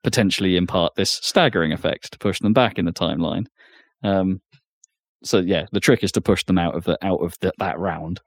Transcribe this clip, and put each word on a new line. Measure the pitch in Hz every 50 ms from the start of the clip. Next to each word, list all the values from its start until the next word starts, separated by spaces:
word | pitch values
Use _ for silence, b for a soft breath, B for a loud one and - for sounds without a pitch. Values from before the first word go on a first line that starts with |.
| -
potentially | 135 - 127 110 92 - - 101 95 90
impart | 90 90 85 - 95 85 - _
this | - - - - -
staggering | - - - 190 170 135 - 87 82 78
effect | 78 82 - 80 - - - -
to | - -
push | - 104 90 -
them | - 104 107
back | 131 123 107 -
in | - 87
the | 87
timeline. | 82 - 90 82 78 82 85 78 - - 117 - _ b b b b b b b b _ -
Um, | 101 98 95 92 95 95 95 _ _ _ _ _ _ _ _ _ _ _ _ _ _ _ _ -
so | - - 101
yeah, | 90 87 98 80 78 -
the | - 101
trick | - - 127 - -
is | 98
to | - 107
push | - - 98 - -
them | - 95
out | 90 87 85 -
of | 87 -
the, | - 82 -
out | - 98 92 -
of | - 85 - -
the, | - 92 -
that | - - 92 - 80
round | 92 95 82 82 78 80 92 - _